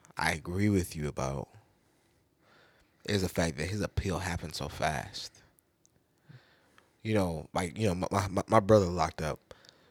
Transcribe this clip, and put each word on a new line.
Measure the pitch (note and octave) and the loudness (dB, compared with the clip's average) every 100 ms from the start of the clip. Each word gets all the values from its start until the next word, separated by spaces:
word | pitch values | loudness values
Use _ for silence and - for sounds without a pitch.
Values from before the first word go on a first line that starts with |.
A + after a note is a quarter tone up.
| - - | -16 -2
I | D#2+ | -2
agree | E2 D2 F2+ G#2 | -2 -4 0 4
with | G2 E2+ D#2 | 4 2 -4
you | D2 | -6
about | - C2+ C2+ - - _ _ _ _ _ _ _ _ _ - _ _ _ _ | -2 -4 -4 -8 -14 _ _ _ _ _ _ _ _ _ -20 _ _ _ _
is | - G2+ | -2 0
the | F2+ | 0
fact | - E2+ C#2 | 0 -2 -2
that | D#2+ | -4
his | G#2 | -2
appeal | F2+ - G2 D#2+ | -2 -2 -2 -2
happened | F2+ F2 D#2+ | -2 -4 -6
so | D2 C#2 | -8 -8
fast. | - D#2 D2 - - - - - _ _ _ _ _ _ _ _ - _ _ _ - _ _ | -4 -2 -2 -6 -12 -14 -16 -20 _ _ _ _ _ _ _ _ -20 _ _ _ -20 _ _
You | A2 | 0
know, | G#2+ F#2 D#2+ - | 2 2 -2 -4
like, | - F#2 F#2 | -4 -4 0
you | A2 | 0
know, | F2 F#2 | 0 0
my, | G2+ G2 | 0 0
my, | F#2+ - | -2 4
my | A2 | 4
brother | G2 G#2+ F#2 | 8 6 6
locked | F2 E2 - | 0 -2 -2
up. | D#2 C2 _ - - - _ | -6 -6 _ -20 -20 -20 _